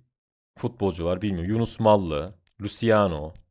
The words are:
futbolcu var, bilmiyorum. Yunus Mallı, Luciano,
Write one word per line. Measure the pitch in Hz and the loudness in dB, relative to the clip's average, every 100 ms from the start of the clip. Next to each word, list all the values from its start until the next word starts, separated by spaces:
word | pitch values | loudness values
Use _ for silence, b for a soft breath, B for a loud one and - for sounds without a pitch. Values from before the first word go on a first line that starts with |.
| _ _ _ _ _ - | _ _ _ _ _ -10
futbolcu | 123 - 98 85 | -8 -2 -4 -2
var, | 85 92 | -4 -2
bilmiyorum. | 104 87 90 | -2 -4 -2
Yunus | 113 113 - | -2 -2 2
Mallı, | 110 104 87 73 87 - _ - | 4 4 4 -4 -6 -14 _ -12
Luciano, | 101 - 113 107 98 76 76 - - | -6 -2 2 4 2 -2 -8 -14 -20